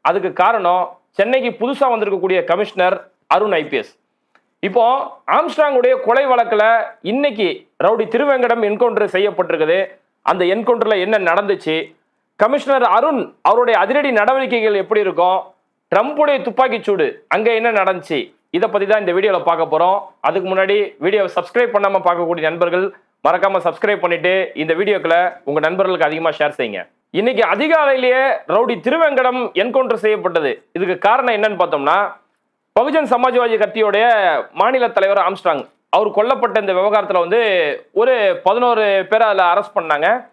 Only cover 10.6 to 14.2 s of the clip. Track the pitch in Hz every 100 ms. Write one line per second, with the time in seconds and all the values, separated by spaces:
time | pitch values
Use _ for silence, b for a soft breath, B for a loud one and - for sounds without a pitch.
10.6 | 226 233 214 208 185 214 180 175 202 196
11.6 | - 160 - _ _ _ _ _ 214 277
12.6 | 269 269 233 202 285 277 - _ - 220
13.6 | 247 214 196 262 285 233